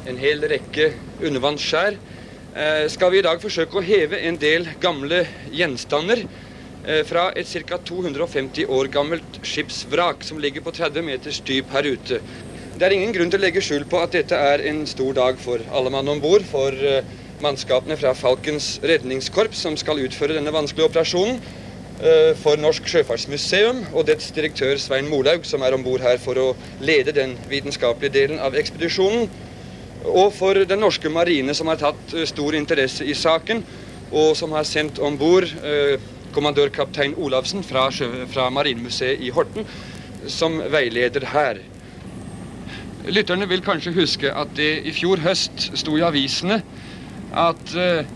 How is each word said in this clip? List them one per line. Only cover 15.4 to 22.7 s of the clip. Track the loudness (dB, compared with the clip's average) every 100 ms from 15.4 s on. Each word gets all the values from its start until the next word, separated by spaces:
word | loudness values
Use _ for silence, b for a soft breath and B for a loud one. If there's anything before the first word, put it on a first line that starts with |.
| -2 -4 -2
alle | 0 0
mann | 0 0
ombord, | 0 4 4
for, | 4 0 0
eh, | 2 2 2 0 B B B
mannskapene | -2 -2 0 0 0 0
fra | 0
Falkens | 2 2 2 0 -4 -4 -4
redningskorps | 2 2 2 -4 -2 0 0 0
som | -4 -4
skal | -2 -2
utføre | -2 -2 -2
denne | 0 0
vanskelige | 0 -2 2 2
operasjonen, | 4 2 2 2 0 B B B B B 0
eh, | 6 8 8
for | 6 4 4
Norsk | 4